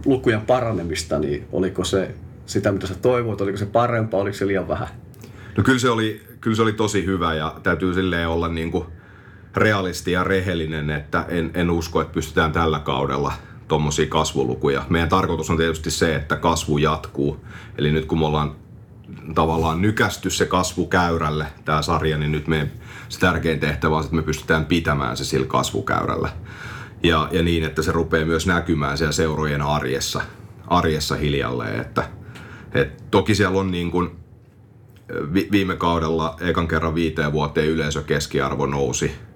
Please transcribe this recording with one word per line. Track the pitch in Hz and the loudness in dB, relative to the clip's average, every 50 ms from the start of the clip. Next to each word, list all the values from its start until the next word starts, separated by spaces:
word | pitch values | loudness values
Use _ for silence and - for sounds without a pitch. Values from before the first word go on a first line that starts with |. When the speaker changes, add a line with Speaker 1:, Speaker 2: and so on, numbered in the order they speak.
| - | 2
Speaker 1:
lukujen | 139 135 123 - 127 113 110 | 2 2 4 4 2 2 2
paranemista, | 110 - 123 127 120 113 107 90 85 82 78 76 - - - 73 | 2 2 2 2 2 0 -2 -2 -2 -4 -4 -4 -4 -2 -2 -2
niin | 76 71 71 71 - - - | 0 -2 -2 -4 -4 -4 -2
oliko | 82 95 92 - - 92 | -2 0 0 -2 -2 -2
se | - - 95 90 - - - - - - - - | 0 0 0 0 -2 -6 -12 -16 -18 -18 -16 -10
sitä, | - - 107 95 - 98 | -6 -4 -2 0 0 0
mitä | 95 - | 0 -2
sä | 98 95 | -6 -4
toivoit? | - - 127 127 123 117 113 104 95 | 0 2 2 2 2 2 0 -2 -2
Oliko | 98 98 98 98 | -2 -2 -2 -2
se | 104 | -4
parempaa? | 104 - 117 120 117 117 113 107 110 - 95 | 0 2 2 4 4 2 0 0 0 0 0
Oliko | 98 101 101 | 0 0 -2
se | - 98 | -2 0
liian | 98 98 95 87 82 | 0 0 0 0 -2
vähän? | - - - - - - - - - - - - - - - - - | -2 -4 -4 -6 -10 -12 -18 -18 -18 -18 -18 -18 -18 -18 -18 -4 0
Speaker 2:
No | - 107 | 2 4
kyllä | - 131 123 | 4 4 4
se | 113 127 | 4 4
oli, | 117 113 110 110 107 - - - - - | 2 2 2 0 -2 -6 -10 -18 -16 -6
kyllä | - 117 110 | -2 0 2
se | 107 113 | 4 4
oli | 113 107 | 4 4
tosi | - 156 107 107 98 85 | 2 0 2 2 2 2
hyvä | 90 95 90 87 82 80 | 2 2 2 2 2 0
ja | 78 76 78 78 80 76 | 0 -2 -4 -4 -2 0
täytyy | 95 87 78 92 92 90 | 0 2 2 2 2 2
silleen | 92 92 92 87 85 85 82 | 2 2 2 2 0 0 0
olla | 82 82 85 82 | 0 0 0 0
niinku | 82 82 82 85 85 87 - - - - - - - - - - - - - - - | -2 -2 -2 -2 -2 -2 -4 -4 -8 -16 -18 -20 -20 -20 -20 -20 -20 -20 -20 -4 0
realisti | 95 98 107 107 101 92 90 87 - - 87 87 | 4 4 6 4 4 2 -2 -4 -4 -2 0 2
ja | 90 92 | 2 2
rehellinen, | 92 95 95 92 95 87 85 80 78 80 80 76 76 | 2 2 2 2 0 0 0 -2 -2 -2 -2 -2 -2
että | 76 76 73 - - 85 - - | -2 -4 -4 -2 -2 -2 -2 0
en, | 78 85 82 80 80 | -2 -2 -2 -2 0
en | 87 87 87 | 0 2 2
usko, | 85 85 82 - - 85 | 2 2 0 0 0 0
että | 78 - - | -2 0 -2
pystytään | 90 80 - - 90 85 80 76 | -4 -4 -2 0 0 2 2 2
tällä | 85 82 80 76 76 | 2 2 2 0 0
kaudella | 73 73 69 64 69 67 67 69 71 71 - - - - - - - - | -2 -2 -2 -2 0 0 0 -2 -2 -2 -4 -6 -10 -16 -18 -18 -4 -2
tommosia | 78 76 76 73 73 - 78 | 0 2 2 2 2 2 0
kasvulukuja. | 76 80 80 76 - - 71 67 60 64 65 - 71 69 67 67 69 | 2 2 2 0 2 0 0 0 0 0 0 0 0 2 0 0 2
Meidän | 85 85 85 80 | 2 2 2 4
tarkoitus | 95 95 90 80 85 78 78 - | 4 2 2 2 0 -2 -2 0
on | 87 | 0
tietysti | 80 82 82 80 80 80 82 | 2 2 2 0 -2 -4 -4
se, | 76 - 87 82 78 | -2 2 2 2 2
että | 80 76 - 78 | 0 -2 -2 -2
kasvu | 73 - 85 82 80 - 80 76 73 | 0 2 2 2 2 2 0 2 2
jatkuu. | 73 78 76 76 - - - 71 69 71 73 - - - - - - - - - | 4 2 2 0 -4 -6 -4 -2 0 0 -2 -4 -8 -16 -18 -18 -18 -12 -4 -2
Eli | 71 76 76 | 0 2 2
nyt | 78 78 | 2 0
kun | - 87 80 | 0 0 2
me | 78 | 2
ollaan | 78 76 76 76 73 73 - - - - - - - - - - - - - - - 82 | 2 2 2 0 0 -4 -8 -14 -20 -20 -20 -20 -20 -20 -20 -18 -18 -18 -14 -12 -4 0
tavallaan | 85 80 80 80 80 80 82 82 85 95 | 2 2 2 2 2 2 2 2 2 2
nykästy | 107 110 127 120 101 - - - 92 | 2 2 2 2 0 0 -2 -4 -4
se | 87 - - | -2 0 0
kasvukäyrälle, | - - 90 90 - - - 85 82 - 92 87 85 85 80 80 76 76 76 76 73 - - - | 2 2 2 0 0 0 -2 -2 2 2 2 2 2 2 2 0 0 0 -2 -2 -4 -8 -8 -4
tää | - 78 76 73 | -2 0 0 2
sarja, | - 85 80 80 80 76 76 | 0 0 0 2 0 0 0
niin | 76 76 78 | 0 0 0
nyt | 78 73 80 | 0 0 0
meidän | 82 78 76 73 - - - - - - - - | 0 0 0 -2 -4 -8 -14 -16 -16 -16 -16 -14
se | - - | -4 0
tärkein | - 90 85 78 - 80 80 73 | 2 2 2 2 2 0 0 0
tehtävä | 78 73 76 76 - 78 78 | 0 -2 0 0 0 2 2
on, | 78 76 | 0 0
että | 73 80 | 0 0
me | 80 76 | 0 0
pystytään | 80 76 - - - 82 80 78 | 0 -2 -2 0 0 2 2 2
pitämään | - 90 85 76 78 73 71 65 60 60 | 2 0 2 2 2 0 0 0 -2 -2
se | 65 67 | -4 -4
sillä | - - 65 65 | -2 0 0 0
kasvukäyrällä. | 65 - 64 - - - - - - - - - - - - - - - - - - - - - - - - - - - - - | 0 0 0 0 0 -2 -4 -2 0 0 0 0 0 -2 -2 -2 -4 -6 -8 -12 -14 -14 -14 -14 -12 -12 -12 -14 -14 -6 0 2
Ja, | 85 82 78 78 - 78 | 4 4 4 2 2 0
ja | 85 85 | 2 2
niin, | 85 85 82 80 | 4 2 2 0
että | 76 - - 76 | 0 0 0 0
se | 90 82 | 2 2
rupeaa | 82 82 80 - 80 78 | 0 2 2 2 2 2
myös | 80 82 80 80 | 2 2 2 2
näkymään | 95 90 85 82 85 82 76 71 71 73 80 | 2 2 2 2 2 2 2 0 0 0 0
siellä | 82 76 76 | 0 0 2
seurojen | 78 82 78 78 76 78 76 73 71 73 | 2 2 2 0 0 0 0 0 0 0
arjessa, | 73 73 73 71 65 64 67 - - - - - - - - - - - - - | 0 0 0 0 0 -2 -2 -2 -4 -4 -6 -6 -8 -10 -16 -18 -20 -20 -14 -4
arjessa | - 87 87 82 82 78 76 - - 73 | 0 2 2 4 4 2 0 0 -2 -2
hiljalleen. | 71 71 73 71 69 62 57 62 62 57 52 52 55 | 0 0 0 0 0 0 -2 -2 -4 -4 -4 -4 -6
Että, | - - - - - - - - - - - - - - - - - - - | -6 -4 -4 -4 -4 -4 -6 -14 -16 -16 -16 -16 -16 -16 -18 -18 -12 -4 0
et | - 71 71 - - - - | 0 0 0 -2 -8 -2 2
toki | - 101 - - 104 | 4 4 6 6 4
siellä | 92 104 92 92 95 | 4 4 4 4 2
on | 95 95 | 2 0
niin | 90 87 87 87 | 0 -2 -2 0
kuin | 85 90 92 87 - - - - - - - - - - - - - - - - - - - - 82 80 78 73 82 | 0 0 0 0 -4 -8 -18 -20 -20 -20 -20 -20 -20 -20 -20 -20 -20 -20 -20 -20 -20 -20 -14 -10 -8 -6 -4 0 0
vi-, | 95 90 - | 0 2 2
viime | 101 101 95 92 90 | 2 2 2 2 0
kaudella | 78 87 85 85 85 78 78 80 80 80 78 80 - | 0 0 0 2 2 2 0 0 0 0 -2 -4 -4
ekan | 87 87 82 85 85 82 | -2 -2 0 0 0 0
kerran | 82 80 82 82 78 | 0 0 0 0 0
viiteen | 85 85 80 78 80 76 73 73 | 0 0 0 0 0 -2 0 0
vuoteen | 78 73 73 - 80 76 78 | 0 -2 0 0 0 2 2
yleisökeskiarvo | 80 80 76 73 71 73 76 - 76 71 - - - 71 69 67 65 64 69 | 2 0 0 -2 -2 -2 -2 0 0 -2 -2 -2 -2 0 0 0 0 -2 -2
nousi. | 69 71 71 69 62 - - 78 73 71 - - - - | 0 0 0 0 0 0 0 -2 -2 -4 -6 -14 -18 -20